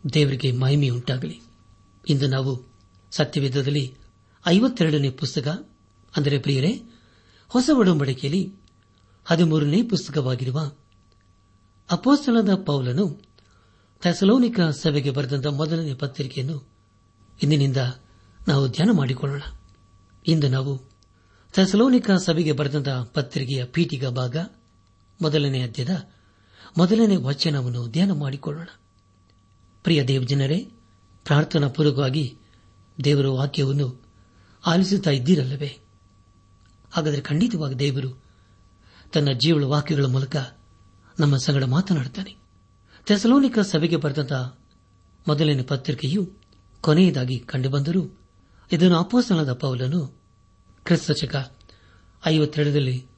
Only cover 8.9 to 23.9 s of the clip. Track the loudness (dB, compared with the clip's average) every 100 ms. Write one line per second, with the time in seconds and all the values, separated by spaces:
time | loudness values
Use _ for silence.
8.9 | _ _ _ -2 2 4 2 2 2 0
9.9 | -2 -2 -4 -2 -4 -4 -4 -6 -10 _
10.9 | _ _ _ _ _ _ _ _ _ -6
11.9 | -2 2 2 4 2 4 0 0 -2 -2
12.9 | -2 -2 -4 _ _ _ _ _ _ _
13.9 | _ -2 2 4 4 2 2 0 0 -2
14.9 | 0 -2 -4 -4 -4 -4 -4 -2 -2 -4
15.9 | -6 -8 -8 -8 -6 -6 -8 -12 _ _
16.9 | _ _ _ _ -2 2 2 2 0 -4
17.9 | -6 _ -20 -20 -8 0 2 0 2 2
18.9 | 2 0 -2 -4 -6 -10 -16 -20 _ _
19.9 | _ _ _ 0 2 2 0 -2 -8 -12
20.9 | _ _ _ _ _ _ 2 4 4 4
21.9 | 4 4 2 2 0 0 0 -2 -2 -2
22.9 | -4 -4 -6 -4 -6 -4 -6 -4 -2 -2